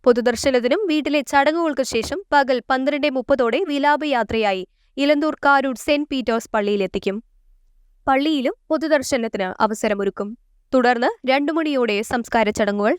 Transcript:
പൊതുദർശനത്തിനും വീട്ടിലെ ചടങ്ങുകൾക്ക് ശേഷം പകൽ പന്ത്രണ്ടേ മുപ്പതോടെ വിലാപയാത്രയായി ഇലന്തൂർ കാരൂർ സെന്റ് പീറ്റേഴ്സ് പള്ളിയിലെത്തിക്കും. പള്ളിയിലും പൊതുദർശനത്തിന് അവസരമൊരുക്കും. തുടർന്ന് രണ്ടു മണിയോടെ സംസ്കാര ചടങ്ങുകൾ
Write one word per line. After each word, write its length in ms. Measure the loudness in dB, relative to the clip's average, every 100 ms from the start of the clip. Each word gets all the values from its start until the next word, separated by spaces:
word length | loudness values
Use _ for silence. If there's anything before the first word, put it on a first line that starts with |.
പൊതുദർശനത്തിനും 760 | 2 4 2 0 0 2 2 0 0
വീട്ടിലെ 340 | 0 0 -2
ചടങ്ങുകൾക്ക് 640 | 2 2 2 2 0 -2
ശേഷം 400 | -2 -2 -4 -8 0
പകൽ 300 | 2 2 0 -2
പന്ത്രണ്ടേ 400 | -2 -2 0 0
മുപ്പതോടെ 540 | -2 0 0 0 0 -2
വിലാപയാത്രയായി 1000 | 0 0 0 0 -2 -2 -2 0 -2 -8 _ _ -2
ഇലന്തൂർ 380 | 0 2 0
കാരൂർ 420 | 0 2 2 2 -4
സെന്റ് 320 | -2 -2 -2
പീറ്റേഴ്സ് 400 | -4 -2 -4 -2
പള്ളിയിലെത്തിക്കും. 640 | -2 0 -2 -2 -4 -4 -6 -10 _ _ _ _ _ _ _ 0
പള്ളിയിലും 480 | 0 0 0 -2 -4 -4
പൊതുദർശനത്തിന് 960 | -2 2 0 0 -2 -2 -4 -4 -2
അവസരമൊരുക്കും. 680 | -2 0 -2 0 -2 -4 -8 -12 _ _ _
തുടർന്ന് 360 | 2 2 2 0 -2 0
രണ്ടു 260 | 0 0
മണിയോടെ 500 | -2 0 0 0 -2
സംസ്കാര 480 | -2 -6 0 0 0
ചടങ്ങുകൾ 460 | 0 -2 0 0